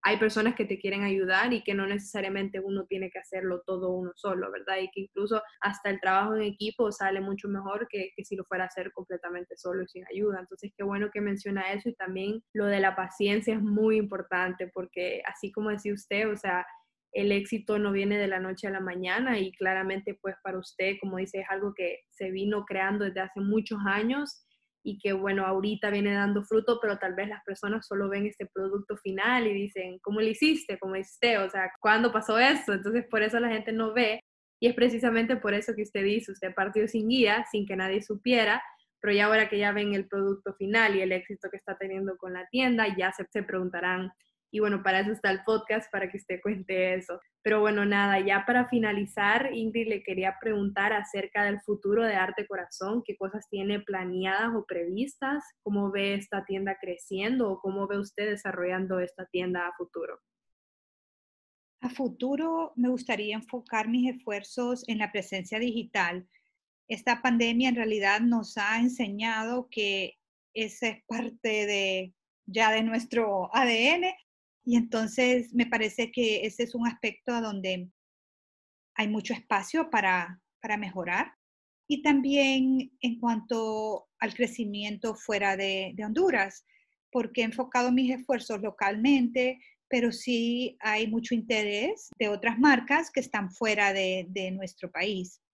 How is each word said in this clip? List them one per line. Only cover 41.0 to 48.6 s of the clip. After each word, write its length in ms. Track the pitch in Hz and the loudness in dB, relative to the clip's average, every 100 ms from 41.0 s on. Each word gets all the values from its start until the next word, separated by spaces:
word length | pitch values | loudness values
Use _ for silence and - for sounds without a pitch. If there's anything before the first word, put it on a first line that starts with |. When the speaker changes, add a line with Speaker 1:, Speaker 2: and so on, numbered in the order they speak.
Speaker 1:
el 120 | 190 | 2
éxito 360 | 185 180 196 190 | 0 -4 -12 -10
que 80 | 196 | -12
está 180 | - 185 | -10 -8
teniendo 360 | 190 190 196 185 | -6 -4 -6 -6
con 160 | 185 | -8
la 140 | 180 185 | -10 -4
tienda, 340 | 254 254 233 214 185 | 0 2 4 2 2
ya 160 | 185 | -2
se, 140 | - 185 | -2 -6
se 100 | 214 | -6
preguntarán. 680 | 202 185 185 180 180 180 185 - _ _ _ | -4 -4 -2 -2 -2 -2 -4 -10 _ _ _
Y 80 | 214 | 0
bueno, 240 | 208 202 | 2 2
para 180 | 196 190 | 2 2
eso 100 | 196 | 2
está 200 | 214 202 | 0 0
el 120 | 190 | 0
podcast, 480 | - 220 220 220 220 | 2 0 2 -2 -2
para 180 | 196 190 | -6 -4
que 80 | 196 | -8
usted 220 | - 185 | -8 -6
cuente 520 | 202 196 185 190 185 | -4 -4 -2 0 2
eso. 260 | 185 185 175 _ _ | 0 -4 -12 _ _
Pero 160 | 214 214 | 2 4
bueno, 260 | 214 208 202 | 4 4 4
nada, 360 | 202 202 196 | 4 4 4
ya 240 | 196 196 196 | 4 2 4
para 240 | 247 | 4